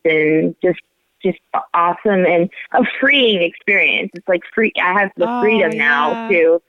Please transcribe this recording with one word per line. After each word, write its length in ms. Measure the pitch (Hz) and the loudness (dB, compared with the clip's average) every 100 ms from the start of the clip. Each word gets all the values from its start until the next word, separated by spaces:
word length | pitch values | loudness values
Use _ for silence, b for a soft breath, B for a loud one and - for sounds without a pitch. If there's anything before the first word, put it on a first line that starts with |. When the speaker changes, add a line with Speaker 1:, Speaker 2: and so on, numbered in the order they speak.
Speaker 1:
been 500 | 160 156 156 156 170 - | 0 0 2 0 0 -2
just, 180 | 180 - - _ _ _ | -2 -2 -8 _ _ _
just 160 | 190 - _ - - | -6 -6 _ -8 -4
awesome 540 | 175 175 175 214 190 175 | 0 0 0 0 2 2
and 240 | 170 175 B B | 2 0 B B
a 120 | 254 254 - | -2 -2 0
freeing 420 | 269 285 233 196 | 0 2 2 0
experience. 680 | 170 - - 196 156 104 196 | -2 -4 -2 0 0 -2 -6
It's 160 | 175 - | -8 -2
like 140 | 175 - | -2 -2
free, 200 | - 220 - | -2 -2 -2
I 160 | 175 | -2
have 180 | 196 196 - | 0 -2 -2
the 100 | 175 | -4
Speaker 2:
Oh, 140 | 247 | -2
Speaker 1:
freedom 300 | 214 220 175 - | 0 2 0 -2
now 320 | 147 143 151 | 0 0 -2
Speaker 2:
yeah. 180 | 226 226 | -4 -2
Speaker 1:
to, 340 | 175 165 170 | 2 4 2